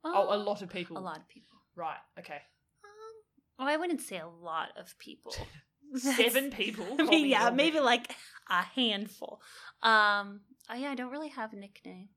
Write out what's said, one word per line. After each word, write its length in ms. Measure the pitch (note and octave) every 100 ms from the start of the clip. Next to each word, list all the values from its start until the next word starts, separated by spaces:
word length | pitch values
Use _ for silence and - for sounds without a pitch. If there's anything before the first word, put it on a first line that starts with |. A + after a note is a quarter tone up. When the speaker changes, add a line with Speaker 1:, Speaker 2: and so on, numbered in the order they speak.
Speaker 1:
Uh, 80 | D#4
Speaker 2:
Oh, 200 | C4 G3
a 40 | G#3
lot 240 | G#3 G3+
of 80 | F#3
people. 280 | F3+ F3 E3+
Speaker 1:
a 20 |
lot 180 | F#3 D#3
of 100 | _
people. 300 | - _ _ _ F3
Speaker 2:
Right, 220 | D#3+ C#3+ _ -
okay. 160 | - C#3+ _ _ _ _
Speaker 1:
Um, 60 | G#4 G#4 A4 A4 _ _ _ -
oh, 60 | C4+
I 80 | D#4
wouldn't 240 | F4 C#4
say 160 | - F#3
a 100 | D#3+
lot 420 | E3+ E3+ D#3+ - -
of 200 | F3+ -
people. 340 | - - - - - -
Speaker 2:
<laughs> 280 | _ _ D4
Speaker 1:
That's 240 | C4 C4 A#3+
Speaker 2:
Seven 360 | A#3 A#3+ C#4
people 340 | - G3+ G#3+ F3+
Speaker 1:
<laughs> 80 |
I 20 | C#4+
Speaker 2:
call 80 | D4+
Speaker 1:
mean, 160 | D#4+
Speaker 2:
me 60 | C#4
Speaker 1:
yeah, 140 | A3 A#3+
Speaker 2:
L 60 |
B. 60 | B3+
Speaker 1:
maybe, 220 | D#4+ D#4
like, 340 | C4 A#3+ A#3+ - - - -
a 120 | F3+
handful. 800 | F#3 - A#3+ G3+ G3+ - - - - - - _
Um, 580 | A3+ A3 G#3 G3+ G3+ G3+ _ _ -
oh, 60 | A#3+
yeah, 160 | C#4+
I 40 | C4
don't 160 | B3
really 180 | C#4+ D4+
have 220 | C4+ A3
a 40 | G3+
nickname. 520 | G3+ - F#3 F#3 G3+